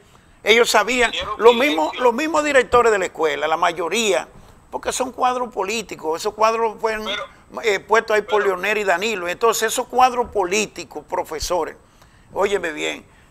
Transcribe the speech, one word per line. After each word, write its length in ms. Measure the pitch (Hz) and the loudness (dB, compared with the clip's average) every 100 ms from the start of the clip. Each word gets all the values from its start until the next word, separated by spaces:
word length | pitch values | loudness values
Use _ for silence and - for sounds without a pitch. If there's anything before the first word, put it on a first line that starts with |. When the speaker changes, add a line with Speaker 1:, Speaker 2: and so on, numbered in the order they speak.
| - - _ - | -20 -20 _ -6
Speaker 1:
ellos 260 | - 226 226 | 2 4 4
sabían, 420 | 226 202 254 233 | 2 2 0 0
Speaker 2:
Hicieron 240 | 165 190 208 | -2 -8 4
Speaker 1:
los 180 | 220 240 | 4 6
mismos, 360 | 285 311 311 | 2 0 -2
Speaker 2:
silencio. 120 | - | 0
Speaker 1:
los 100 | 247 | 0
mismos 300 | 226 311 320 | 2 0 0
directores 480 | 302 277 214 240 233 | 2 2 4 4 4
de 80 | 208 | 2
la 60 | 175 | 0
escuela, 420 | - 156 143 151 | -2 -2 0 0
la 80 | 160 | 0
mayoría, 720 | 175 175 170 202 220 165 - - - - _ | 0 0 -4 -2 0 0 -2 -12 -20 -20 _
porque 220 | - 269 | -10 -6
son 220 | - 262 | -4 -6
cuadros 400 | - 254 254 247 | -2 -2 -2 -4
políticos, 680 | 214 190 226 - 151 156 165 | -6 -6 -6 -8 -8 -6 -4
esos 140 | 208 | -6
cuadros 420 | 202 220 226 226 208 | 0 0 0 -2 -4
fueron, 240 | 220 214 214 | -4 -4 -6
Speaker 2:
Pero, 200 | 208 554 - _ - | -8 -8 -16 _ -4
Speaker 1:
eh, 160 | 233 190 | -2 -2
puestos 360 | - 220 220 214 | 2 2 2 0
ahí 60 | |
por 200 | 208 214 | 2 0
Speaker 2:
pero 120 | 202 180 | 0 0
Speaker 1:
Leonel 220 | 190 214 | -2 0
y 40 | |
Danilo, 460 | 196 170 214 208 175 | 0 0 -2 -4 -6
entonces 420 | 175 233 208 220 | 0 0 2 -2
esos 160 | 233 240 | -4 -2
cuadros 420 | 247 254 240 220 | 2 4 2 -2
políticos, 760 | 208 175 202 202 - 156 151 - | -2 0 0 -2 -6 -14 -16 -6
profesores, 680 | 180 165 156 - 180 151 - _ _ - - - | -6 -4 -8 -4 -2 -4 -8 _ _ -20 -20 -10
óyeme 400 | - 196 196 170 | -2 0 0 -2
bien, 360 | 151 156 147 - - - | -4 -6 -6 -12 -20 -20